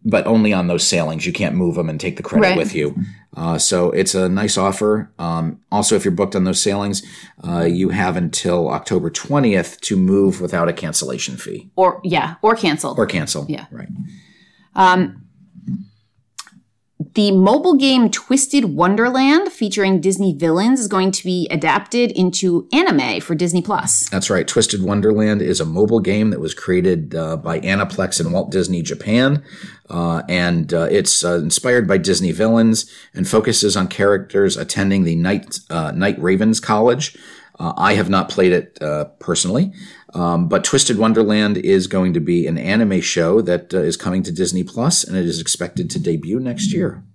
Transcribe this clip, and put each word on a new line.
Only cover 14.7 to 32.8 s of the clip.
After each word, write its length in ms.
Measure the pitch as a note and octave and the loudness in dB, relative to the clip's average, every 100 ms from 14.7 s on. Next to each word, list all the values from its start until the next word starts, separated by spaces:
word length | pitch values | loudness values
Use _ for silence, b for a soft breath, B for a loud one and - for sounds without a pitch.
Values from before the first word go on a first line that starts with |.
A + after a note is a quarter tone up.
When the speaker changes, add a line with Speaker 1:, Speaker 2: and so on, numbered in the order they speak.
| - | 4
Speaker 2:
Um, 460 | F#3+ F#3 F#3 - - _ _ - - - - _ _ _ _ - - - _ _ _ _ D3+ | 4 6 2 -4 -20 _ _ -18 -10 -10 -10 _ _ _ _ -20 -20 -20 _ _ _ _ -6
the 180 | - G#3 | 0 2
mobile 440 | F#3+ F#3+ C4+ E4+ D4 | 4 6 4 4 4
game 340 | C4+ C4 A3+ | 4 4 4
Twisted 560 | - - C4+ - C#4+ A3+ | 0 0 0 2 0 0
Wonderland, 840 | C#3+ F3 G#3 A#3+ B3+ C4+ D#4 G4+ | 2 2 2 0 2 4 4 0
featuring 480 | - G#3+ G3 G3 F#3+ | -4 -4 0 2 2
Disney 340 | F3+ F#3 G3 D3 | 2 0 0 0
villains, 440 | E3 D#3+ G#3+ C4 | 0 2 2 0
is 80 | G#3+ | 0
going 240 | F#3+ F#3 | 0 0
to 120 | F#3 | 0
be 240 | F3+ F3+ F3 | -4 -2 -2
adapted 640 | D#3+ D#3+ F3 G3 A#3+ A#3+ | -2 0 0 0 0 0
into 560 | - F#3 F3+ F#3 E3+ - | 2 0 2 0 0 0
anime 480 | C#4 F4+ E3+ B2+ F#2 | 0 2 2 0 -6
for 120 | - | -4
Disney 280 | E3 F3 F3 | -2 0 0
Plus. 460 | F3+ G3+ - - - | -2 -4 -2 -2 -2
Speaker 1:
That's 200 | F#2+ - | -4 0
right. 180 | F#2+ - | 0 0
Twisted 360 | - A2 G#2 | 0 0 0
Wonderland 580 | F#2 G#2 G2+ G#2 G#2+ G#2 | -2 2 2 2 2 0
is 180 | G#2 F#2 | 0 -2
a 60 | D#2+ | -2
mobile 340 | D#2+ G#2 A2+ | 0 2 2
game 300 | F#2 G2+ A2 | 2 0 0
that 100 | G2+ | 0
was 140 | - | -4
created, 640 | - - F2+ F2+ F2 D2+ E2 | -8 -2 2 2 0 -2 -6
uh, 220 | D#2+ A#2 | -6 -6
by 220 | E2+ E2 | -4 -4
Aniplex 580 | - G2 G2 - F#2 - | -2 -2 -2 -2 -4 -2
and 120 | E2 | -2
Walt 200 | F2 F2 | -2 -2
Disney 300 | F2 F2 F2+ | -2 -2 -2
Japan. 640 | D#2 - - A2+ C3 D3 B B B B _ | -4 -8 -2 2 2 0 B B B B _
Uh, 320 | E2+ E2+ E2 - | -4 -2 -2 -2
and, 440 | F2+ F2 E2+ D2 | -2 0 0 0
uh, 140 | F2 E2 | 0 2
it's, 360 | G2 - - F2 | 0 2 0 0
uh, 80 | F2 | 0
inspired 460 | D#2 - B2+ B2 G2+ | 0 -2 2 2 2
by 100 | G2 | 0
Disney 340 | F2 F2 F2+ | 2 0 0
villains 580 | D#2+ A2 A2+ A2+ A2 | 0 2 4 4 2